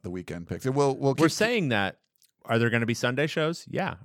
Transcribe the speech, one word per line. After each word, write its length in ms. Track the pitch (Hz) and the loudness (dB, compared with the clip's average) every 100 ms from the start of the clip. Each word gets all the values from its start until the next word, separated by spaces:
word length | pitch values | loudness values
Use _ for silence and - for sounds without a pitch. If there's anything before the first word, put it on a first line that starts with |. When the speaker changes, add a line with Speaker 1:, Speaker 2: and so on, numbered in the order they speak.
Speaker 1:
the 80 | 90 | -10
weekend 400 | 90 - 85 87 | -10 -10 -10 -8
picks. 160 | 87 | -6
And 100 | 131 | -2
we'll, 220 | 139 139 135 | 2 2 2
we'll 140 | 135 135 | 0 4
Speaker 2:
We're 80 | 160 | 2
Speaker 1:
keep 60 | |
Speaker 2:
saying 360 | - 220 240 147 | 4 0 2 2
that. 320 | 107 95 - _ _ _ _ - | 2 0 -4 _ _ _ _ 0
Are 120 | 117 | 2
there 120 | 117 | 4
gonna 160 | 117 117 | 2 0
be 80 | |
Sunday 320 | 117 123 127 156 | 0 0 0 -2
shows? 400 | - 156 170 - | 0 -2 -4 -6
Yeah. 280 | - 185 90 | -4 -4 -6